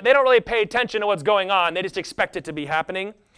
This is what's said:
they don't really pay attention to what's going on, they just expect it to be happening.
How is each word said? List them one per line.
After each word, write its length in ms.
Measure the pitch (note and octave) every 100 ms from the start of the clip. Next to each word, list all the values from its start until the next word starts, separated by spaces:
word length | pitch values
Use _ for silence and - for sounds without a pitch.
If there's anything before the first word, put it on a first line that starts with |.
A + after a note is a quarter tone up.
they 100 | G#3
don't 100 | C#4
really 180 | C4 B3
pay 200 | - A#3
attention 400 | G#3+ A#3+ B3 A3
to 60 | G#3
what's 160 | F#3+
going 260 | C#3+ G#3 F#3+
on, 240 | G3 E3+
they 80 | E3+
just 160 | F#3 F#3
expect 400 | - - G3 F3+
it 80 | D#3
to 80 |
be 140 | D3+ C#3+
happening. 480 | D#3 D#3+ F#3+ G3+ - _